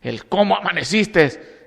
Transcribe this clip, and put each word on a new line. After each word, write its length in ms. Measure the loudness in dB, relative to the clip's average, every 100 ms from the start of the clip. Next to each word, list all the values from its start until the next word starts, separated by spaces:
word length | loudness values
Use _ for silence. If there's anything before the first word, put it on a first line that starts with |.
El 240 | -8 -10 -6
¿cómo 300 | 0 2 0
amaneciste? 1080 | -2 -6 -2 0 0 2 2 0 -18 -20